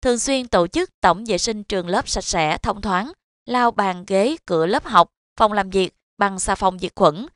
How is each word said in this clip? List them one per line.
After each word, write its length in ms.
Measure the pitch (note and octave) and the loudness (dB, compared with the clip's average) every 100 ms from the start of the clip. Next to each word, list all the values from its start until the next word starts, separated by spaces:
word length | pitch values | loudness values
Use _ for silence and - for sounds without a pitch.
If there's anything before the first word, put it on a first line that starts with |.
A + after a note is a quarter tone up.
Thường 180 | C4 A#3+ | 0 -2
xuyên 280 | - C4+ B3 | 0 -2 0
tổ 200 | G3+ F3 | 0 2
chức 220 | D4+ F#4 _ | 0 -4 _
tổng 220 | F#3+ F3 A3+ | 2 2 0
vệ 100 | F#3 | -2
sinh 260 | - G#3+ | -2 -6
trường 240 | G#3 G3 F3 | -4 -4 -2
lớp 220 | G3 C4+ | -2 -2
sạch 140 | A3 | -6
sẽ, 340 | - F#3 D#3 E3 | -4 0 0 0
thông 240 | A#3+ G3+ | -4 -4
thoáng, 300 | G#3 F#3 A#3+ - _ _ - | -2 -2 -4 -12 _ _ -4
lau 260 | B3 A#3+ | 0 0
bàn 320 | A3+ G3+ F3+ F3+ | 2 -2 -2 -2
ghế, 280 | F#3+ G#3+ D#4+ - | 0 0 -2 -4
cửa 200 | E3+ D#3+ | -2 0
lớp 200 | A#3+ D#4+ | -2 2
học, 220 | G#3+ E3+ _ _ - | 4 4 _ _ 0
phòng 160 | A3 | 0
làm 160 | G#3 F#3+ | 2 -2
việc 240 | F#3 F3+ _ _ _ | 0 -2 _ _ _
bằng 220 | G3+ F#3+ | -2 -2
xà 160 | - G3 | -4 0
phòng 240 | G3 F#3 | 0 -2
diệt 120 | F3+ - | -10 2
khuẩn 320 | F#3 D3+ C#4+ | 2 2 -10